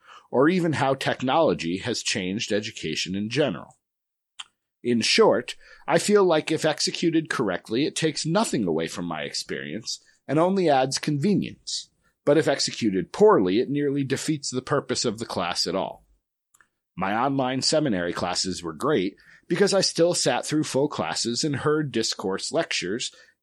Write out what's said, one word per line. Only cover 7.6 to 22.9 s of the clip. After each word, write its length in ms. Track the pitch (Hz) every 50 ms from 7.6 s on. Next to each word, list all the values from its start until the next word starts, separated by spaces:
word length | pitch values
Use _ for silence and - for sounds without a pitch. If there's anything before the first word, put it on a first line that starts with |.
| _ - 110 127 151
it 100 | - -
takes 300 | - 160 160 - - -
nothing 400 | 156 170 208 226 - - 135 101
away 220 | 85 78 80 82
from 180 | 82 - 101 87
my 160 | 85 80 76
experience 800 | 73 71 - - - - 78 67 69 73 78 110 123 - - - _ _ _ _ _
and 120 | - 135 160
only 280 | 170 185 196 196 175
adds 300 | 156 139 131 135 135 139
convenience. 920 | - - 160 147 139 143 208 196 131 65 57 - _ - - - - - _ _ _ _ _ _ _ -
But 120 | 143 147
if 120 | 160 - 151
executed 640 | 139 - - - - - 120 104 95 92 85 - -
poorly, 460 | - 208 214 196 139 95 90 95 117
it 80 | 127 -
nearly 340 | 139 147 147 139 139 143 135
defeats 460 | 123 135 120 - - 160 139 - -
the 100 | 123 127
purpose 440 | - - 151 135 - - 123 - -
of 120 | 123 101
the 80 | 113 113
class 400 | - - 98 87 87 90 - -
at 100 | 90 87
all. 300 | 95 80 - - - _ _ _ _ _ _ _ _ _ _ _ _ _ _ _ _ _ _ -
My 180 | 85 92 98 104
online 460 | 113 131 143 139 139 127 127 131 131
seminary 500 | - - 160 156 151 135 98 90 87 87
classes 500 | 85 - 95 90 90 - 92 95 87 85
were 120 | 87 82 80
great 420 | 73 - 143 151 107 90 98 - _ - - - - _
because 260 | - 175 165 202 185 196
I 60 | 190
still 340 | 180 - - - 165 175 170
sat 320 | - - 143 123 117 -
through 200 | - 147 156 147
full 240 | - - 131 147 -
classes 560 | - - 87 82 80 - - 117 120 - -
and 100 | 151 139
heard 340 | 110 - 151 151 156 156 135
discourse 640 | 110 113 113 - - - - 95 95 - - -
lectures, 640 | 127 160 160 - - - 85 87